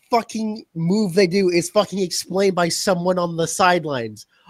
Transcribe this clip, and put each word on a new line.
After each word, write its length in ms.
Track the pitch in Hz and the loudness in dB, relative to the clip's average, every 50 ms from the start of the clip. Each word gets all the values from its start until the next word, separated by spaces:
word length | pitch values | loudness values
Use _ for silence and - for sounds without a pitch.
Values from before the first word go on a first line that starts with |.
| _ - | _ 0
fucking 540 | 247 233 214 - - 220 220 214 214 220 - _ - | 0 0 0 -2 -6 -6 -6 -6 -6 -8 -12 _ -6
move 400 | 165 165 170 190 220 220 185 160 | -4 0 2 2 2 2 0 2
they 140 | 202 202 175 | 2 2 4
do 220 | 175 202 190 180 | 4 2 2 2
is 200 | 175 170 165 - | 2 0 0 0
fucking 300 | - 214 196 - 185 202 | 2 0 0 0 0 -4
explained 560 | 190 170 - - - - 170 190 202 196 185 | -4 -4 -4 -6 -6 -4 0 0 2 2 2
by 120 | 175 175 170 | 0 0 0
someone 500 | 175 - - 208 185 175 170 180 185 180 | -2 -2 0 0 0 0 0 0 0 0
on 180 | 175 170 165 | -2 -2 -2
the 100 | 165 165 | -2 -2
sidelines. 800 | 156 - - - 180 180 190 151 156 139 123 113 110 107 104 - _ _ _ _ - | -2 0 2 2 4 4 2 0 -2 -4 -4 -4 -6 -8 -12 -20 _ _ _ _ -10